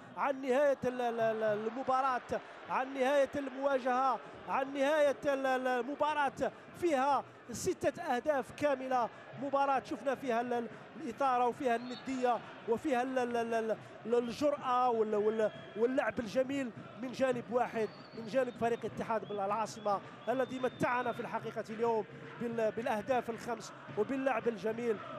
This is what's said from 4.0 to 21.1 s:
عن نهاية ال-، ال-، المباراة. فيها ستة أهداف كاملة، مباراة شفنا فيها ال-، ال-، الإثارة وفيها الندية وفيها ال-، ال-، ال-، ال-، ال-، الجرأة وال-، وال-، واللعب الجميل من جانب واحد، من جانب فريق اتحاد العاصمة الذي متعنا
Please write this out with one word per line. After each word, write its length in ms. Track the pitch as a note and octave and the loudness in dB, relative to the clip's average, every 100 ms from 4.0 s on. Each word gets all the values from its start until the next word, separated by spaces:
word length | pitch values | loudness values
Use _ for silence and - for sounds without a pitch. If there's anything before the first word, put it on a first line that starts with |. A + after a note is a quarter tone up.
| C4 A#3 - - - | 4 2 -2 -12 -2
عن 240 | G#3 C4+ | 0 0
نهاية 420 | C#4 C4+ D#4 C#4+ C4 C#4+ | 2 4 6 4 4 0
ال-، 200 | C4+ C4 | 2 2
ال-، 220 | B3+ B3+ | 2 2
المباراة. 840 | B3 A#3+ D4 D4 D4+ C4+ - B3 - - - | 0 -2 0 0 2 0 0 -4 -4 -16 -2
فيها 420 | F4 C4+ C#4 C4 - - - | 2 4 4 2 0 -10 -12
ستة 500 | A#3 F#4+ - E4 - | -6 -2 0 0 0
أهداف 500 | F4 B3 D4+ C#4 - - | 0 0 2 0 0 0
كاملة، 520 | D4 C4+ C4 B3+ A3 - - A3 | 2 2 2 2 0 -4 -14 -8
مباراة 400 | C#4 C#4 C#4 C4+ - | 0 2 4 2 0
شفنا 300 | C#4 B3+ B3+ | -4 -2 -2
فيها 260 | C#4 A3+ | 0 0
ال-، 120 | B3 | 0
ال-، 140 | A#3+ A#3 - - A3 | -2 -2 -8 -16 -10
الإثارة 460 | D#4 A3+ C#4 B3 B3 | -8 0 2 4 2
وفيها 280 | - C4+ A#3 | 2 0 0
الندية 640 | B3 A#3+ - C4 B3 A3+ - - - | -2 -10 -6 0 2 2 -2 -8 -2
وفيها 320 | A3+ D4+ A#3+ | 0 2 2
ال-، 180 | C4 B3+ | 2 0
ال-، 180 | A#3+ A#3 | 0 0
ال-، 160 | A#3 | 0
ال-، 240 | A3+ A3 G#3 - - G#3+ | 0 0 -2 -6 -10 0
ال-، 100 | A#3+ | 2
الجرأة 720 | A#3+ G#3 C#4+ C#4+ C4 B3 B3+ | 2 2 2 2 2 4 4
وال-، 260 | A3+ G#3+ G#3+ | 4 2 2
وال-، 360 | G#3+ A3 G#3+ - - G3+ | 2 4 2 0 -10 0
واللعب 420 | A#3+ C4 A3+ G3+ | 2 2 0 0
الجميل 520 | A3 A#3+ B3+ C#4 B3+ - - - | -2 0 0 0 -4 -6 -14 -10
من 100 | B3+ | -8
جانب 320 | A3 C4 B3 F3+ | 0 0 0 0
واحد، 380 | B3 G#3 A3+ G#3 - - - | 0 0 0 -2 -4 -16 -12
من 100 | A3+ | -4
جانب 260 | B3+ B3 A3+ | 0 0 0
فريق 240 | A3+ A#3 G#3+ | 0 0 -4
اتحاد 460 | - G#3 A3 F#3+ | -4 -2 -2 -2
العاصمة 680 | G#3 G3 G#3+ A3 A3 G#3 F#3+ - - - | -2 0 0 -2 -4 0 0 -2 -10 -2
الذي 300 | C4 B3+ B3+ | 0 0 -2
متعنا 520 | B3+ - D4 B3 B3 | -4 0 0 2 0